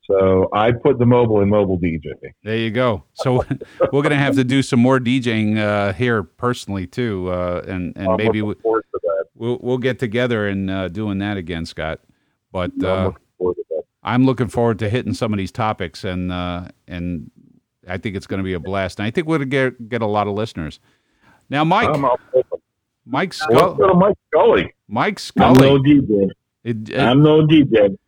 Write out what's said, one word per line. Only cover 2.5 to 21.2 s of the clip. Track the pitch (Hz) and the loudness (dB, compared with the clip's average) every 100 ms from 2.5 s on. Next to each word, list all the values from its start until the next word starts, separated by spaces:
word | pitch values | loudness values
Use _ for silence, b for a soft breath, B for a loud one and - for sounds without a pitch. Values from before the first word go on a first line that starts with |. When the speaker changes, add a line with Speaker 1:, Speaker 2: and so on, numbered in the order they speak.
| 113 | -4
Speaker 2:
you | 113 | -4
go. | 107 127 95 _ | -2 -2 -2 _
So | - 131 123 - 135 - | -8 -2 -2 -2 -8 -10
<laughs> | - 175 | -4 -2
we're | 139 | 0
gonna | 151 143 | 0 0
have | 143 139 | 2 2
to | |
do | 123 135 | 2 0
some | 131 127 | 2 2
more | 123 131 | 4 4
D | 120 131 | 2 0
J | 120 110 | 0 0
ing, | 107 107 | 0 0
uh, | 107 104 101 | 0 0 -2
here | 90 123 113 | -2 0 0
personally | - _ 123 123 - 98 90 | -4 _ -4 -4 -6 -8 -6
too, | - 120 95 90 | -6 -4 -4 -4
uh, | 90 90 87 - | -4 -4 -6 -6
and, | 92 87 - | -8 -8 -6
and | 101 | -2
Speaker 1:
I'm | 110 | 0
Speaker 2:
maybe | 110 107 | 0 -2
Speaker 1:
looking | 104 95 | -4 -4
Speaker 2:
we, | |
Speaker 1:
forward | 113 110 - | -2 -2 -4
to | - | -8
that. | - 82 - _ | -4 -4 -6 _
Speaker 2:
we'll, | 113 123 | -6 -4
we'll | 120 127 | -4 -2
get | 131 120 | -2 -4
together | 117 113 123 113 104 | -4 -2 -2 -2 -2
and, | 98 95 | -2 -4
uh, | 95 92 | -4 -6
doing | 87 107 98 | -6 -6 -4
that | 101 101 | -4 -6
again, | 85 85 82 | -8 -8 -8
Scott. | - 80 76 _ _ _ _ _ | -8 -8 -8 _ _ _ _ _
But, | 95 90 90 | -6 -6 -4
Speaker 1:
I'm | 92 | -4
Speaker 2:
uh, | 95 95 | -2 -2
Speaker 1:
looking | - _ _ | -6 _ _
forward | 90 87 | -4 -4
to | - | -8
that. | 80 - _ | -10 -10 _
Speaker 2:
I'm | - 123 131 | -2 2 2
looking | 123 110 | 2 -2
forward | - 117 104 | 0 -2 0
to | 110 | -2
hitting | 123 - | -4 -4
some | 131 120 | -4 -4
of | 104 | -4
these | 92 | -6
topics, | - 110 107 87 - | -4 -4 -4 -8 -8
and, | - 92 90 | -8 -6 -4
uh, | 90 90 87 87 _ _ | -4 -6 -8 -12 _ _
and | 87 87 85 - _ _ _ _ _ - | -10 -8 -8 -10 _ _ _ _ _ -12
I | 92 | -8
think | 113 95 | -8 -10
it's | - | -8
gonna | 98 | -6
be | 95 | -4
a | 90 | -6
blast. | 92 98 95 - | -6 -4 -4 -4
And | 104 | -4
I | |
think | - 156 | -4 -2
we're | 160 | -4
gonna | 139 | -2
get, | 139 131 - 113 | -2 -2 -4 -8
get | 117 | -4
a | 110 | -2
lot | 104 104 | 0 -2
of | 101 | -4
listeners. | 113 - 80 - _ _ _ _ | -6 -8 -10 -12 _ _ _ _